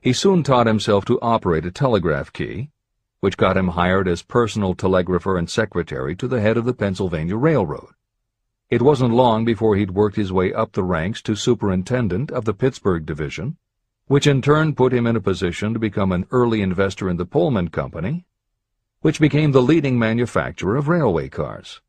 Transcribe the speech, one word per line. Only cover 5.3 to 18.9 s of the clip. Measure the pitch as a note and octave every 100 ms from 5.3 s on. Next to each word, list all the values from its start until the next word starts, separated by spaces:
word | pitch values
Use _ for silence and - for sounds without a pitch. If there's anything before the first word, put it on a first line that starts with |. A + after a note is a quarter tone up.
| F#2
and | E2+
secretary | - G#2+ F2 D#2+ C2+ C2+ F2+
to | B2+
the | B2+
head | G#2 A2+
of |
the | A#2
Pennsylvania | B2 G2+ F#2 F#2+ D#2+ D#2+ G#2+
Railroad. | D3 D3 E2+ C#2 - _ _ _ _ _ _ _ _
It | A#2
wasn't | A#2+ C#3+ B2+
long | A#2 B2+ A2
before | A2+ G#2+ A2 G2
he'd | G2+
worked | F2+ G#2+ G2+
his | G2
way | F#2 F2+
up | - A2
the | -
ranks | F#2 F2 E2+ A2+
to | - G#2+
superintendent | - A2+ G#2 F#2 F#2 B2+ A2 C3 D3
of | - G#2+
the |
Pittsburgh | G2 C3 - G#2 F2
Division, | D#2 D2+ D2 C#2+ G#2 E3+ _ _ _ _ _
which | C#3 D3
in | C#3
turn | C#3 D3+ D#3
put | C#3 B2+
him | B2 A#2
in | A2+
a |
position | G2+ F2+ F2+ E2+ G#2
to | A2+
become | A2 G2+ G2
an | F2+ F#2+
early | B2+ A#2+ A2+
investor | F#2+ F2+ G2 - G2
in | E2+
the | F2+
Pullman | D3 E3+ A2+ E2+
Company, | - C#2 D2 F2+ E3+ - _ _ _ _ _ _